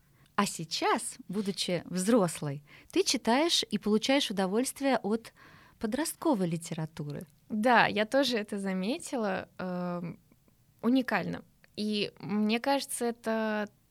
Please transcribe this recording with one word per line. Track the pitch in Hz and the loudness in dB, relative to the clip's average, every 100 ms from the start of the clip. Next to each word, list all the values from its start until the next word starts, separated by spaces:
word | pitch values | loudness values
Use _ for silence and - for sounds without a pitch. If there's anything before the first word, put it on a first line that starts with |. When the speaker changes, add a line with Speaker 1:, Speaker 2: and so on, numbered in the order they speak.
| _ _ _ - | _ _ _ -2
Speaker 1:
а | 202 | -2
сейчас, | - 160 - 370 339 - - - | -2 -6 -2 0 0 -2 -12 -6
будучи | 190 196 - - 175 - | -4 -2 -2 -2 -2 -2
взрослой, | 180 185 247 175 - 147 143 - - - | -2 4 4 4 0 -6 -6 -10 -20 -4
ты | 320 | 0
читаешь | - 254 - 254 330 - - | 0 0 2 2 4 0 0
и | 208 | -2
получаешь | 208 214 - 269 - | 2 2 4 2 2
удовольствие | 196 190 214 262 - 277 254 | -2 0 0 -2 -2 0 0
от | 196 226 - - - - - - | 0 -4 -6 -20 -20 -20 -20 -8
подростковой | 220 262 320 - 339 226 175 | -4 -2 -4 -2 2 2 2
литературы. | 165 - 165 156 - 147 143 - _ - | -2 -4 -6 -6 -6 -8 -8 -12 _ -6
Speaker 2:
Да, | 214 233 226 - | 0 4 6 6
я | 196 214 | 4 2
тоже | 269 262 233 | 2 2 0
это | 214 202 | -2 -4
заметила. | 196 185 190 349 - 269 214 185 - - | -4 -2 -2 -4 -4 -4 -2 -2 -6 -8
Эм, | 185 180 180 175 170 - _ _ _ _ _ _ | -6 -4 -4 -6 -8 -12 _ _ _ _ _ _
уникально. | 226 262 233 202 175 170 - _ _ - | 2 2 2 0 -2 -6 -10 _ _ -6
И | 214 208 - - | -2 -2 -2 -6
мне | 147 208 214 233 | -4 0 2 0
кажется, | 277 277 - - 240 | 2 0 -2 -4 -4
это | 233 226 220 220 214 208 _ _ | -4 -2 -2 -2 -2 -6 _ _